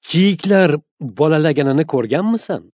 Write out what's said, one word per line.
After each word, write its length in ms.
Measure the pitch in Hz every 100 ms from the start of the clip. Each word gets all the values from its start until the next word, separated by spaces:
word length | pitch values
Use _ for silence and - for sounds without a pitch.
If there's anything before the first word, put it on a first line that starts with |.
Kiyiklar 640 | - 165 190 185 196 196 185 147 _ _ 139
bolalaganini 720 | 95 151 156 156 147 139 135
ko'rganmisan? 760 | 160 135 113 139 208 226 - 151 85